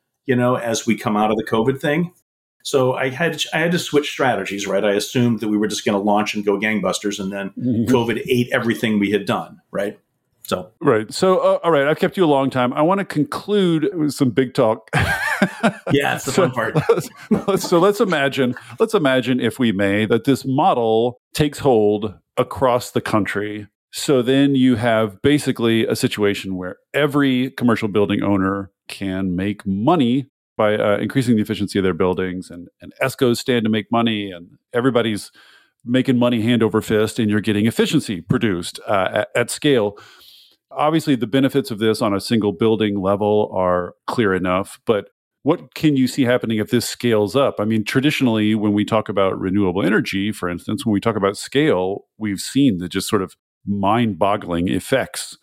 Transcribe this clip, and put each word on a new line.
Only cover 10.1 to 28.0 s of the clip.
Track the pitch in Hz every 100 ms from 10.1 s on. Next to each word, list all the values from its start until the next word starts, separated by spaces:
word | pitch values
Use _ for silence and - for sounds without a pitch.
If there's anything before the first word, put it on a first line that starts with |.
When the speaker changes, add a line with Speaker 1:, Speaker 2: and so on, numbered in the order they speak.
| _ _ _
Speaker 1:
So | - 92 - -
Speaker 2:
Right. | 151 110 107
So, | - 185 185
uh, | 139 143
all | 170
right, | 151 139
I've | 156
kept | 185 -
you |
a | 170
long | 139 135
time. | 131 123
I | -
wanna | 156 196 190
conclude | 151 147 - - 208 185 160 151
with | 175 151
some | - 131
big | 110 127
talk. | - 113 110 - -
<laughs> | - - - - 190 - 220 - -
Speaker 1:
Yeah, | 139 139 127
it's | -
the |
Speaker 2:
So | 127
Speaker 1:
fun | 170
part. | 123 110 156
Speaker 2:
<laughs> | -
let's, | 202 - - - 196 -
let's, | 190 -
so | 175
let's | 196 202
imagine, | 214 156 139 135 123 120 - -
let's | 226
imagine, | 196 143 131 123 127
if | 113 -
we | 117
may, | 95 101 101 107
that | 113 -
this | 127 135
model | 131 185 131 113 110 120 - _
takes | - 147 -
hold | 139 113 104 104 107 87 _ -
across | 123 - 131 123 -
the | 117
country. | - 110 95 101 104 107 104 _ _
So | - - 135
then | 120 135 139
you | 135 127 117
have | 120 110 110 98
basically | 143 147 - 120 117 113 113
a | 113
situation | 123 - 101 101 98 92
where | 90 - _
every | 139 147 143 139 127 131
commercial | - 123 107 110
building | 104